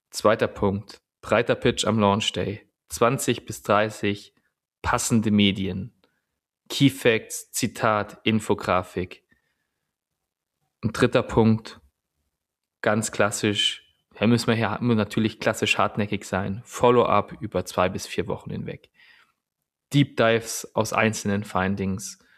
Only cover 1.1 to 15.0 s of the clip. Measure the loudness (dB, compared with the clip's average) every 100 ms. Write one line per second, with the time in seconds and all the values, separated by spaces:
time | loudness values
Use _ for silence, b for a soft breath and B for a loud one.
1.1 | _ 0 0 2 0 0 0 0 2 4
2.1 | 2 -2 -4 -6 -8 _ _ -12 0 2
3.1 | 2 -2 -4 -6 -10 0 2 2 -2 -4
4.1 | -4 -10 _ _ _ _ -10 -4 -2 0
5.1 | 0 2 4 2 2 -6 -6 -10 _ _
6.1 | _ _ _ _ _ -10 2 2 4 2
7.1 | 2 -2 -14 -10 -6 -6 0 0 0 -2
8.1 | -4 0 0 2 2 4 0 0 -6 -8
9.1 | -12 _ _ _ _ _ _ _ _ _
10.1 | _ _ _ _ _ _ -6 -4 2 2
11.1 | 2 0 2 4 2 -4 -20 _ _ _
12.1 | _ _ _ _ _ _ -4 0 0 -2
13.1 | 0 0 2 -2 0 -2 -4 _ _ _
14.1 | -2 2 2 2 0 0 -2 0 0